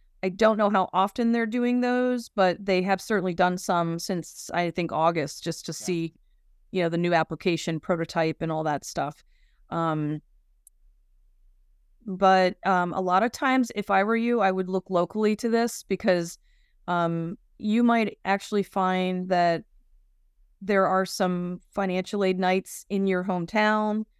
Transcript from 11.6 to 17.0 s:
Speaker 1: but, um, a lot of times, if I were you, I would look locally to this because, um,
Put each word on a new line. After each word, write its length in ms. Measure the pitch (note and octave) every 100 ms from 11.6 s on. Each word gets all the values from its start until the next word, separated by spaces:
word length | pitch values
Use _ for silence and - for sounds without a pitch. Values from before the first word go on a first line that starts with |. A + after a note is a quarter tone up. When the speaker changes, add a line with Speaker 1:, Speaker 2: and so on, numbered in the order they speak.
| _ _ _ _ -
Speaker 1:
but, 500 | F#3 F#3+ F#3+ F#3 - -
um, 260 | F#3 F3+
a 80 | F3+
lot 220 | F#3 F#3
of 100 | A#3
times, 400 | - C4+ C4 A#3+
if 160 | G3+ G#3
I 140 | F#3+
were 120 | G3+ A3+
you, 240 | A#3 A#3+
I 120 | F#3+
would 160 | F#3+ F#3
look 220 | F#3+ -
locally 440 | F3+ F3 G#3+ G#3+ G#3+
to 120 | A#3
this 340 | A#3 A#3 -
because, 560 | - F#3 G#3+ F3+ E3+ - _ _ _ _ -
um, 500 | F3